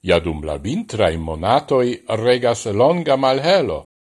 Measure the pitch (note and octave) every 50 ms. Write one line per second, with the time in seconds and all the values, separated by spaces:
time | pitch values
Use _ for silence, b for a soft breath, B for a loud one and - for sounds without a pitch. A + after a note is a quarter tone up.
0 | - F2+ F2 E2+ E2 F2 D#2+ D2+ D2 D#2 D2+ C#2+ C#2+ G2+ D3 A3 - - - G#2+
1 | G2+ E2 D#2+ E2 D#2+ D#2+ D#2+ D#2 E2+ G2+ B2 D3 D3 - C#3+ B2+ B2 B2 A#2+ -
2 | _ - A2+ A2 A2+ B2 B2+ B2 B2 A#2+ A#2 - - A2+ G2+ G#2 B2 D3 F3 F3
3 | E3 D3+ C3+ C3+ C#3 C3 C3 C3+ C#3+ E3 G3 F#3+ C#3+ G2+ D#2+ D2 - _ _ _
4 | _